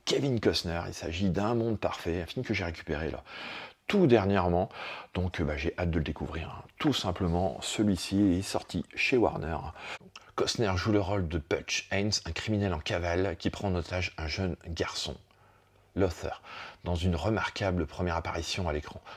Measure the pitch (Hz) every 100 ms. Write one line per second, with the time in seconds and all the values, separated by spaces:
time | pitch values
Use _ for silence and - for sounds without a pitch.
0 | - - 139 120 107 87 87 85 95 -
1 | 82 85 98 82 104 120 113 107 - -
2 | 87 85 82 - 123 98 85 82 - 76
3 | 78 64 - - - - - - - 208
4 | 170 117 98 98 87 87 101 - - -
5 | - 90 90 - 76 76 82 - 87 82
6 | 78 76 73 80 80 - - - 156 127
7 | 101 95 90 85 92 55 - - 107 92
8 | - 98 101 87 98 - - 87 - -
9 | - 127 98 - 80 78 80 - - -
10 | - - - - - - 107 92 110 104
11 | 90 104 85 76 - 76 - - - 95
12 | 104 104 - 82 - 107 101 82 - 95
13 | 87 87 98 85 196 - 101 90 82 92
14 | 90 - 80 80 92 80 - 82 87 -
15 | - 67 _ _ - _ _ _ _ -
16 | 95 - - - - - - - - 87
17 | 90 85 107 110 - - 101 90 82 -
18 | 90 82 80 80 82 - 87 76 - -
19 | -